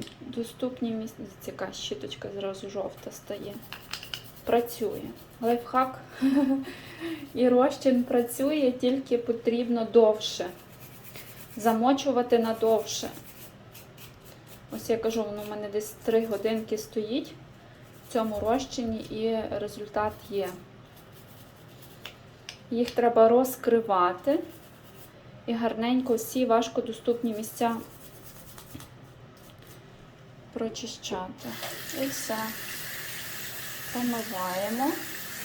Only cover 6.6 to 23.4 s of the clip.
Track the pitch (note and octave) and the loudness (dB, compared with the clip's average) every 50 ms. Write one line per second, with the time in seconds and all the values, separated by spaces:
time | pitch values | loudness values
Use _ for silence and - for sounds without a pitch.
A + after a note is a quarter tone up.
6.6 | C4+ - - - - - - - E4 E4 D#4+ D4+ C#4+ - - A#3 B3 B3 B3 B3 | 0 -4 -10 -12 -14 -16 -12 -10 -8 -6 -6 -8 -10 -8 0 4 4 6 8 8
7.6 | B3+ D4 - - - C4+ B3+ A#3+ A#3+ - - A#3+ A#3 - - - C4+ C#4+ D#4 D4+ | 6 6 4 2 4 4 4 4 4 4 4 2 2 2 0 0 0 2 2 4
8.6 | C#4 B3 B3 B3+ - B3 C4 C#4 C4 - A#3+ A#3 - - A3+ A3+ - A#3+ A3+ A#3+ | 4 4 2 2 2 2 2 2 2 0 0 0 2 0 -2 0 0 0 0 2
9.6 | B3 A#3 A#3+ A#3 A3+ G#3+ - A#3 A3 G#3+ G#3+ G#3+ - - - - F3+ F3+ - - | 2 2 2 0 0 6 8 8 8 10 8 4 0 -4 -6 -6 -6 -8 -8 -12
10.6 | - - - - - - - - - - - - - - - - - - - A#3 | -16 -20 -20 -18 -18 -18 -18 -18 -18 -16 -16 -16 -16 -14 -16 -16 -16 -14 -10 0
11.6 | G#3 A#3 A3+ A3 A3+ B3+ C#4 C4+ - C#4+ B3 B3 A#3+ - A#3+ A3+ A3+ A3+ A3 - | 2 2 4 4 6 4 4 4 2 2 2 2 4 4 4 4 4 2 2 2
12.6 | A3+ A3 A3+ G#3 - - - - - - - - - - - - - - - - | 4 4 4 4 4 0 -4 -4 -6 -6 -8 -12 -14 -16 -18 -18 -18 -18 -20 -20
13.6 | - - - - - - - - - - - - - - - - - - - - | -20 -20 -20 -20 -20 -20 -20 -18 -18 -20 -20 -20 -20 -20 -20 -20 -20 -20 -20 -20
14.6 | - - - A3 - - A3+ A3 - A3+ A3+ A3+ G#3+ G#3 G3+ G#3 G#3 G#3 G#3 G#3 | -12 -10 -10 -6 -2 0 0 0 0 0 0 0 -2 -2 -4 -8 -8 -8 -8 -8
15.6 | G#3 G#3 G3+ G#3+ G#3+ - - - - - A3 A3+ A3+ A3+ G#3 G3+ G3+ A3 A3 A3 | -6 -4 -4 -4 -4 -6 -8 -6 0 2 4 4 2 2 0 -2 0 0 0 -2
16.6 | A3 - A3 G#3+ - - - A3+ G#3 G#3 A#3 D4+ - - - - - - - - | -2 -2 -4 -6 -6 -4 -4 -4 -4 -2 -2 -4 -4 -6 -10 -16 -18 -20 -20 -20
17.6 | - - - - - - - - - - - A#3+ A3 A3 G#3+ G#3 G#3 G#3+ A#3 C#4 | -20 -20 -20 -20 -20 -20 -20 -20 -14 -4 -2 -2 0 0 -2 -2 0 2 2 2
18.6 | C4+ - - - A#3+ A3+ A3 G#3+ - - - A3 A3 A3+ A3+ A3 G#3+ - - G3+ | 0 -2 -4 -4 -4 -4 -4 -6 -6 -8 -4 -2 0 0 0 0 -2 -2 -4 -4
19.6 | G#3 G#3 - - G#3 G#3 - G#3+ G#3 G#3+ G#3 - - - G3+ G3+ F#3+ F3+ F3+ - | -4 -6 -6 -10 -12 -6 -2 -2 -2 -2 -2 -6 -10 -6 -4 -2 -2 -2 -6 -10
20.6 | - - - - - - - - - - - - - - - - - - - - | -14 -18 -20 -20 -20 -20 -20 -20 -20 -20 -20 -20 -20 -20 -20 -20 -20 -20 -20 -20
21.6 | - - - - - - - - - - - - - - - - - - - - | -20 -20 -20 -20 -20 -20 -20 -16 -14 -14 -14 -14 -18 -20 -20 -18 -18 -18 -18 -18
22.6 | - - B3 A#3 B3 A#3+ - - A#3+ A#3 A#3 A#3 A3+ A3+ A#3+ B3 | -8 -4 0 2 2 2 2 4 4 6 8 10 10 10 10 8